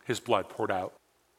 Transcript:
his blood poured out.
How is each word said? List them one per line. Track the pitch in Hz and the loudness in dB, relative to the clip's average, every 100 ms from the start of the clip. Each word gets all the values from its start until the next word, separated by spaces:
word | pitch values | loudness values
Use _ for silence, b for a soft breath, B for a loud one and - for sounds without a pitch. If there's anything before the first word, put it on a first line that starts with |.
his | - 117 | -4 -4
blood | - 107 87 | 2 2 2
poured | - 104 | -2 0
out. | 95 92 - _ _ _ | 0 -2 -8 _ _ _